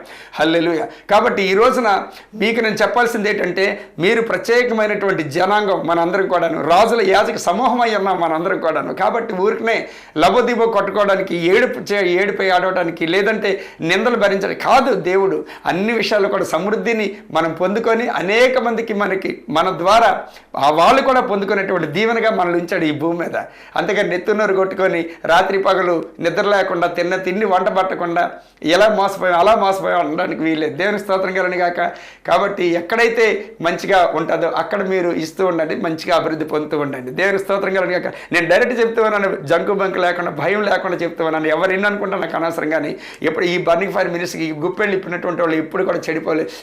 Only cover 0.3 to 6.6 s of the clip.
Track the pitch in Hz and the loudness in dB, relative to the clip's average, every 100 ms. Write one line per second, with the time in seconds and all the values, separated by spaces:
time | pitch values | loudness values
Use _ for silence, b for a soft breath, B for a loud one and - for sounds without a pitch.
0.3 | - 156 170 170 156 - B B 208 - | -2 0 2 0 -2 -4 B B 2 2
1.3 | - 185 190 247 233 226 190 - B B | 0 0 4 4 4 2 0 -2 B B
2.3 | 214 208 226 220 202 202 240 233 226 202 | -4 -2 0 0 0 0 2 2 0 -2
3.3 | - 175 185 202 202 B - 185 226 226 | 0 -2 0 0 -2 B -2 0 2 0
4.3 | 185 - 240 247 220 214 208 196 165 147 | -2 2 2 2 2 0 0 0 0 -2
5.3 | 156 185 208 202 170 160 170 165 190 190 | 0 2 2 2 0 0 2 2 0 0
6.3 | 175 170 160 | 2 0 0